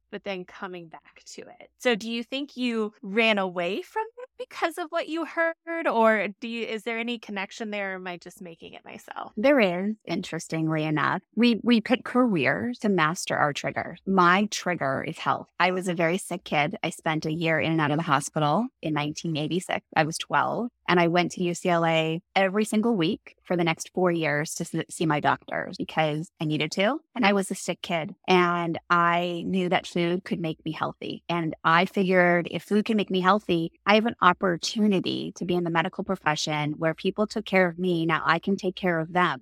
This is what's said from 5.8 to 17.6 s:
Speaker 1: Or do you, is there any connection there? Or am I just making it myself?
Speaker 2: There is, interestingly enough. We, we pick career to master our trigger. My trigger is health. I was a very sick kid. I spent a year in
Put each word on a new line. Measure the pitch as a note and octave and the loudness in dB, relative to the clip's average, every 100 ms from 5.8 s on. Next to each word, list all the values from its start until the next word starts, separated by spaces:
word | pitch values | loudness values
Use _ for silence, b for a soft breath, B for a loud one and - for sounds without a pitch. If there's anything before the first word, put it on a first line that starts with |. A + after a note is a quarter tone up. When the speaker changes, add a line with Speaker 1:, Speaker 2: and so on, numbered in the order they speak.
| E4 | 0
Speaker 1:
Or | A3+ A3 G#3+ F#3+ - | 4 6 4 0 -6
do | A#3 | -8
you, | A#3 G#3+ | -6 -6
is | A3 | -6
there | A#3+ A3+ | -6 -6
any | A#3 A#3 | -4 -8
connection | - G3 G3 - A3 | -8 -8 -8 -8 -8
there? | G#3 G3 | -6 -6
Or | F#3 | -6
am | F#3 | -10
I | F3 | -12
just | F3 - | -14 -18
making | F3+ E3 - | -18 -16 -18
it | - - | -18 -18
myself? | - - - - - | -18 -14 -12 -10 2
Speaker 2:
There | C4 C#4+ | 4 6
is, | G3 F3 G3 A3 - | 4 2 -2 -6 -6
interestingly | E3 - D#3+ - D#3+ D#3+ D#3+ D#3 | -6 -6 -8 -6 -2 0 0 0
enough. | D3+ C3+ E3+ - - | 0 0 0 -4 2
We, | A#3+ A3+ | 4 4
we | A#3 A#3 | 2 2
pick | - B3+ | 2 -2
career | - B3 B3+ F3 B2+ D#3+ A#3 B3 | 0 2 2 2 2 0 -4 -2
to | G#3+ | 0
master | F#3 D#3 F3+ - C3 | 2 2 0 -2 0
our | D3 | 0
trigger. | C#3 D3 B2 - E3+ - | 0 -6 -6 -6 -8 0
My | F#3+ F3 F#3 G#3+ | 4 6 6 2
trigger | - F#3 E3+ C#3 C3+ - | -2 -4 -2 -2 -2 -4
is | E3 | -4
health. | D3 B2+ - - | -2 -2 -4 0
I | F3+ | 2
was | F#3 F3+ | 2 -2
a | |
very | E3+ E3 F#3 | 2 2 0
sick | - F3+ - | -4 -8 -2
kid. | D3+ D3 - | 0 0 -2
I | E3 | -6
spent | - E3 D#3 D#3+ | -4 -2 -2 -2
a | |
year | D#3+ D#3+ | -2 0
in | D#3 | 2